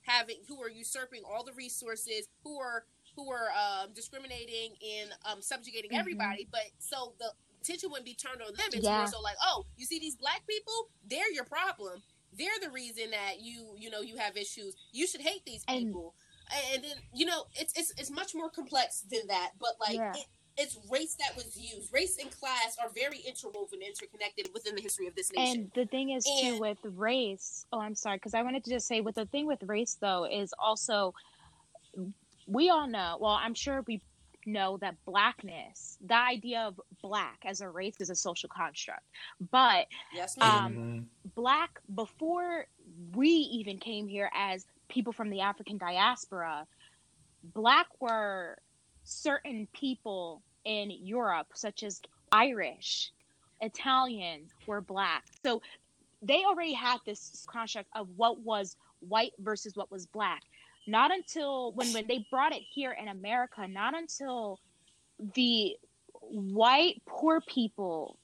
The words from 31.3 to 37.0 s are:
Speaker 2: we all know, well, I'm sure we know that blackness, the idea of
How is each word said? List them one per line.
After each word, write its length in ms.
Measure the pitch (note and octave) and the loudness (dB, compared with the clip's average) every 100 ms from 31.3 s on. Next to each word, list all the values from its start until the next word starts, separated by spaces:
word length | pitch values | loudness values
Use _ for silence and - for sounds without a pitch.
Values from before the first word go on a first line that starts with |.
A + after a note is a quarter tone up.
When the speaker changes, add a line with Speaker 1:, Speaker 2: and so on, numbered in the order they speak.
| _ - _ _ - - - F#3+ - _ _ - | _ -20 _ _ -20 -14 -8 -8 -10 _ _ -2
Speaker 2:
we 220 | G#3+ F4 | 6 8
all 180 | E4 C#4 | 8 4
know, 300 | A3 F3 - | 0 -2 2
well, 120 | G#3+ | 2
I'm 220 | G#3 A3+ | 4 2
sure 260 | A3+ C#4+ C4+ B3+ | -2 -2 -2 -2
we 140 | A3+ - _ - - | -6 -6 _ -20 -12
know 320 | G#3+ G#3 F#3+ F#3+ | -4 0 0 0
that 180 | G3 E3+ | -6 -6
blackness, 920 | - F#3+ A3 - F#3+ E3 - - - - | 0 4 4 2 -12 -12 -14 -14 -16 -16
the 80 | F#3+ | 4
idea 440 | A#3 B3 B3 A#3+ A#3 | 6 6 0 -2 -2
of 180 | A3 F#3 - F3+ | -4 -6 -18 -16